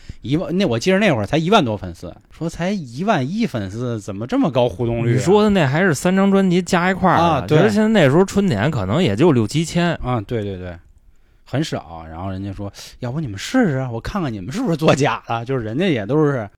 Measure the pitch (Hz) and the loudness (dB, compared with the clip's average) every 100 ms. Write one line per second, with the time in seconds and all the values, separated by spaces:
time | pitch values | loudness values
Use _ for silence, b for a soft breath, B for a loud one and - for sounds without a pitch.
0 | B B - 151 180 175 180 113 180 190 | B B -4 -4 -2 -2 0 0 0 2
1 | 214 120 101 160 165 220 123 104 90 82 | 2 0 0 -2 2 2 2 -2 -8 -12
2 | - - _ - 165 - 175 208 131 120 | -14 -16 _ -10 -8 -6 -4 -4 -8 -6
3 | 196 185 131 214 220 120 95 110 123 113 | -2 0 -2 -2 -2 -2 -6 -6 -6 -6
4 | 101 98 120 277 202 127 120 92 120 120 | -8 -10 -4 0 0 2 2 0 -2 0
5 | 117 127 131 208 214 196 135 151 190 139 | 2 2 4 4 6 4 2 2 2 2
6 | 180 190 196 196 190 175 175 180 180 180 | 2 2 4 4 4 2 2 0 0 2
7 | 180 147 170 143 - 156 208 208 214 220 | 2 4 4 2 2 4 4 4 2 4
8 | 139 151 190 202 196 104 127 139 92 135 | 4 4 2 2 0 2 0 0 0 0
9 | 160 101 170 123 104 151 170 175 170 151 | 2 4 4 4 2 -2 -2 0 -2 -2
10 | 127 123 98 117 101 95 90 85 - _ | -4 -4 -4 -6 -6 -8 -10 -12 -18 _
11 | _ - _ _ - 131 160 110 71 82 | _ -20 _ _ -8 -6 -4 -6 -10 -16
12 | 80 82 95 95 98 95 101 B B B | -14 -10 -8 -6 -8 -10 -12 B B B
13 | 120 143 143 98 - 262 208 131 131 113 | -8 -6 -8 -8 -2 2 2 0 -4 -6
14 | - 208 151 104 92 175 247 165 156 135 | -6 -4 -4 -6 -8 -6 -2 0 2 2
15 | 139 117 - 117 117 131 107 123 196 123 | 2 -2 -4 -6 -4 -6 -4 -2 -2 -2
16 | 101 151 147 135 101 | -2 0 0 0 -6